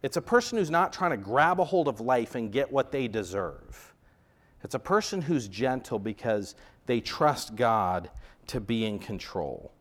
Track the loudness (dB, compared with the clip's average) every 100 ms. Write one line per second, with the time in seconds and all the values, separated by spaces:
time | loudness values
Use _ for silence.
0 | -2 -4 4 4 4 0 2 2 2 0
1 | 0 0 0 4 4 4 2 4 2 0
2 | 2 2 2 -4 -2 -2 0 0 0 0
3 | -2 -2 -2 -4 -4 -8 -18 -20 -20 _
4 | _ _ _ _ _ _ -8 -8 0 0
5 | 0 -4 0 0 -2 -2 0 0 -2 -4
6 | -4 -4 0 0 -2 -12 -20 -18 -2 -2
7 | -2 2 2 2 -6 0 2 4 2 0
8 | -4 -16 -18 -20 -8 -8 -2 0 0 -4
9 | -6 -8 -6 -6 -4 -6 -12 _